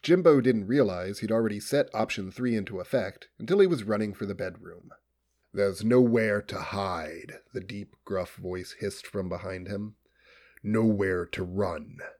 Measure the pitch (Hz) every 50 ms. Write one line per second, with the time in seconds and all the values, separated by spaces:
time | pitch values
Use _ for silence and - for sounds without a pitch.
0 | - - 170 185 175 175 151 139 117 127 120 110 98 95 123 143 127 101 92 87
1 | 90 95 101 - - 104 110 113 113 110 104 104 - - - 143 139 - - 110
2 | 110 107 - - 98 95 - - 127 123 117 110 98 - 104 92 90 - - 127
3 | 101 95 - - - _ _ _ 107 113 180 202 196 190 175 123 104 104 107 104
4 | 110 104 95 - - 98 98 92 95 92 85 87 90 87 85 90 90 - - _
5 | _ _ _ _ _ _ _ _ _ _ - 101 101 98 95 92 104 113 123 127
6 | 127 117 113 117 110 107 101 104 104 - 98 95 95 - - 101 98 95 90 82
7 | 80 78 80 85 - - 151 - _ _ - 127 101 95 104 101 101 _ _ _
8 | _ - 101 92 90 - - - 92 92 90 92 90 - - - - 101 - -
9 | - - - 104 92 90 90 87 92 95 95 92 90 92 104 101 104 107 107 _
10 | _ _ _ _ _ _ - - _ _ _ - - 101 107 110 110 113 107 98
11 | 98 95 92 90 87 - - - 92 90 90 98 101 90 85 76 76 76 69 71
12 | - - - _